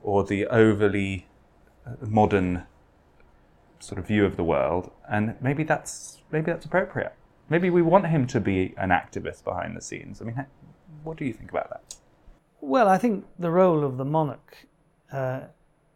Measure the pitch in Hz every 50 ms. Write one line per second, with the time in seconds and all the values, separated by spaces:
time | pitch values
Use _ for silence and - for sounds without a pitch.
0 | - 104 98 101 95 - 104 98 101 - 123 113 110 110 107 101 107 101 95 101
1 | 98 98 95 90 - _ _ _ _ _ _ _ _ _ _ _ _ 117 120 -
2 | - 107 107 110 107 101 104 98 92 90 90 87 - - _ _ _ _ _ _
3 | _ _ _ _ _ _ _ _ _ _ _ _ _ _ _ _ - - - 95
4 | 90 - 107 104 101 92 82 - 87 82 78 69 65 71 85 92 90 - - _
5 | - - 110 104 107 113 107 - 131 131 143 147 151 156 151 - - - - -
6 | - - - - _ _ 156 156 160 170 165 160 - 151 - 180 190 - - 117
7 | - - - _ _ _ _ _ _ _ - 170 185 180 170 175 170 165 175 202
8 | 160 160 165 151 123 120 - 117 95 101 98 92 92 92 - - 95 92 90 82
9 | - - - 95 - 78 - - - - 92 90 85 82 85 87 - - - 85
10 | 80 87 101 - - 113 117 131 139 - _ _ - - - _ _ - 156 151
11 | 151 160 160 156 151 127 - - 131 - - - - - - - - _ - -
12 | _ _ _ _ _ - - _ _ _ _ _ - 277 262 262 226 196 190 185
13 | - 247 202 196 - - - - 175 170 160 180 190 185 165 151 147 139 127 127
14 | 135 139 151 160 156 139 117 - _ _ - - - _ _ _ _ _ _ _
15 | _ _ - 135 131 127 127 131 - - - _ _ _ _ _ _ _ _